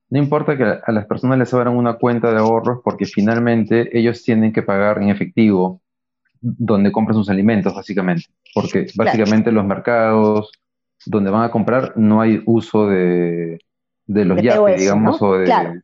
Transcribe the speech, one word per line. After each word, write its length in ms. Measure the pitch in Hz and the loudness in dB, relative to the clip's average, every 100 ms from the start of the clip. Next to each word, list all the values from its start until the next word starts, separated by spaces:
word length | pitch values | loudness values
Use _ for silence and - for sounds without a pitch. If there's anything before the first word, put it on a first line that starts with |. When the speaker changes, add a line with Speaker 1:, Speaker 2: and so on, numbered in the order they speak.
| _ | _
Speaker 1:
no 100 | 135 | -2
importa 380 | 143 151 147 139 | 0 0 -2 0
que 80 | |
a, 160 | 110 - | -2 -2
a 80 | - | -2
las 140 | 107 107 | -4 -4
personas 320 | - 123 131 | -4 0 0
les 160 | 117 | 0
abran 220 | 123 120 123 | 0 0 0
una 200 | 120 117 | -2 0
cuenta 340 | 123 120 117 | -2 0 0
de 80 | 110 | 2
ahorros 400 | 110 113 113 123 | 2 2 0 -4
porque 240 | 104 98 95 | -4 -4 -4
finalmente 920 | - 101 117 120 113 104 113 117 117 | 0 0 0 0 0 2 0 0 0
ellos 280 | 117 113 | 0 -2
tienen 280 | - 110 110 | -2 0 2
que 100 | 113 | 0
pagar 380 | 113 98 104 107 | -2 0 0 0
en 80 | 101 | 0
efectivo 720 | 101 92 - 107 95 92 92 _ _ _ _ _ _ | -2 -2 2 2 4 0 -4 _ _ _ _ _ _
donde 500 | 117 - 113 101 101 | -8 -4 0 2 2
compran 240 | 113 107 | 0 0
sus 160 | 110 101 | 0 0
alimentos, 420 | 98 104 107 92 | 0 2 2 -2
básicamente. 520 | 92 - 98 92 85 - _ _ | -4 -6 -4 -4 -4 -6 _ _
Porque 340 | 107 95 98 92 | -6 -4 -4 -4
Speaker 2:
Claro. 240 | - 151 | -2 -2
Speaker 1:
básicamente 420 | 113 104 107 113 | 0 2 2 2
los 120 | 110 | 0
mercados 880 | 98 92 120 120 110 110 107 107 107 - _ _ _ _ - | 0 -4 -2 0 2 2 2 0 -4 -12 _ _ _ _ -6
donde 240 | 107 98 | -2 0
van 140 | 104 | 0
a 60 | 117 | -2
comprar 400 | 117 104 127 - 117 | -2 0 -2 -2 0
no 240 | 107 107 | 2 4
hay 220 | 113 110 | 2 0
uso 440 | - 113 107 107 104 | 0 -2 0 0 2
de, 720 | 95 90 87 87 85 85 82 _ _ _ _ - | 2 0 0 -2 -4 -8 -10 _ _ _ _ -4
de 180 | 101 | 0
los 120 | 175 95 | 0 2
Speaker 2:
De 40 | |
Speaker 1:
yapes, 160 | 113 220 | 2 2
Speaker 2:
P 60 | |
O 40 | 208 | 2
S, 120 | 92 | 2
Speaker 1:
digamos, 400 | 98 202 220 311 | 2 2 0 0
Speaker 2:
¿no? 80 | 196 | 0
Speaker 1:
o 100 | 190 | 2
de, 60 | |
Speaker 2:
Claro. 300 | 90 202 85 87 | 2 0 -2 -8